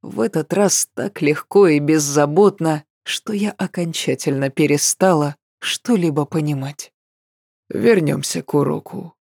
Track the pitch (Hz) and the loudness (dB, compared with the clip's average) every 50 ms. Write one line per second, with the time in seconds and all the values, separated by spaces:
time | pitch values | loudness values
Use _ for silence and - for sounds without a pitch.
0 | - - 185 208 220 220 - 170 156 _ - 190 208 190 - - - _ _ - | -16 -12 -6 -4 -4 -2 -2 -4 -4 _ 0 0 2 2 2 0 -4 _ _ -8
1 | 123 202 - - 165 143 151 143 - _ - 196 202 180 151 147 147 147 156 156 | -8 -8 -6 -2 0 0 0 -2 -4 _ 4 4 6 6 6 2 2 2 2 2
2 | 147 143 143 147 147 143 147 170 208 202 190 - 165 160 156 147 - _ _ _ | 0 0 2 2 2 2 4 4 4 4 4 2 -2 -2 -2 -2 -6 _ _ _
3 | _ - - - _ - 220 202 202 208 - - 196 180 - - 175 170 160 - | _ -10 -10 -10 _ -6 -4 -4 -4 -4 -4 -4 -6 -4 -4 -6 -6 -6 -6 -6
4 | - - 135 - - - 139 135 139 139 135 - 156 143 143 - - - - _ | -4 -4 -4 -2 -2 -2 -2 -2 -2 -4 0 0 2 2 2 0 0 -2 -2 _
5 | 185 190 180 156 147 143 147 _ _ _ _ _ - - - - _ - 247 208 | 2 2 4 2 0 -2 -4 _ _ _ _ _ -8 -8 -8 -6 _ 0 0 2
6 | 175 165 147 147 147 - - 165 151 151 147 139 131 139 147 _ - - _ _ | 2 0 0 -2 -4 -2 -2 -4 -2 -2 -4 -4 -6 -8 -10 _ -18 -20 _ _
7 | _ _ _ _ _ _ _ _ _ _ _ _ _ _ - - 104 226 233 196 | _ _ _ _ _ _ _ _ _ _ _ _ _ _ -6 0 4 4 4 4
8 | 160 143 147 147 139 - - 170 151 - - 147 143 139 147 151 - - - 196 | 2 0 -2 -2 -4 -6 -8 -8 -8 -2 0 0 0 0 -2 -6 -8 -10 -14 -14
9 | 185 170 _ _ _ | -14 -14 _ _ _